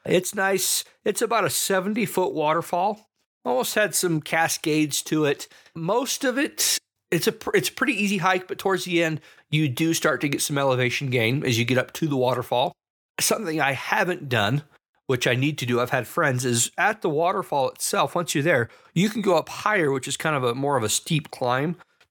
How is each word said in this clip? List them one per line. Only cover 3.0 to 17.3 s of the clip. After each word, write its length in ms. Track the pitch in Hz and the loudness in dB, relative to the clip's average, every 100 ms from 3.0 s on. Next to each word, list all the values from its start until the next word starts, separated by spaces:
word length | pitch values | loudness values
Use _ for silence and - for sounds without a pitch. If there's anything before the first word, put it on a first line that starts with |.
| _ _ _ _ 247 | _ _ _ _ -2
Almost 300 | 254 214 214 | -2 0 0
had 200 | 202 - | 0 0
some 260 | 180 156 | 0 -2
cascades 800 | - 165 165 - 160 151 151 - | 0 0 0 0 0 0 0 -2
to 220 | - 156 147 | -2 0 2
it. 220 | 143 - - - 165 | 0 -8 -20 -18 -8
Most 480 | 165 233 269 - | -2 0 -2 -2
of 140 | 269 240 | -2 0
it, 400 | 311 - - - - _ _ | -2 -2 -2 -2 -6 _ _
it's 180 | 170 226 | -2 0
a 40 | |
pr-, 240 | - - 180 | -2 0 0
it's 140 | - | 0
a 40 | |
pretty 200 | - 254 | -2 -2
easy 240 | 208 202 202 | 0 0 2
hike, 300 | 180 185 185 | 2 0 -2
but 100 | - | -4
towards 280 | 190 185 180 | -2 -2 0
the 180 | 170 | 0
end, 180 | 165 156 - - _ | 0 -2 -8 -20 _
you 180 | 151 151 | 0 2
do 260 | 120 165 | 2 2
start 280 | 165 165 127 | 2 2 0
to 80 | 147 | 0
get 120 | - | -2
some 160 | - 143 | -2 0
elevation 520 | 139 127 123 - 139 | 2 2 2 0 0
gain 340 | 123 113 139 | 2 2 2
as 140 | 131 117 | 0 0
you 80 | 120 | 2
get 120 | 127 | 2
up 160 | - | 0
to 140 | - 160 | -2 -2
the 100 | 135 | 2
waterfall. 560 | 123 123 117 120 156 - _ _ _ - | 2 0 -2 -2 -2 -4 _ _ _ -4
Something 400 | - - 185 156 | 0 0 -2 0
I 140 | 139 | 0
haven't 560 | 131 - 208 180 180 143 | 0 0 0 0 -2 -2
done, 340 | 117 101 143 - _ _ _ - | 0 2 0 -4 _ _ _ -4
which 200 | 127 135 | 0 2
I 80 | 123 | 2
need 220 | 143 151 | 0 -2
to 60 | 120 | -2
do, 140 | 120 | 0
I've 100 | 123 | 0
had 180 | 135 113 | -2 -2
friends, 380 | - 151 127 127 | -2 0 0 0
is 260 | 117 - - | 0 0 0
at 240 | 190 214 | -2 0
the 80 | 185 | -2
waterfall 600 | 147 170 | 0 0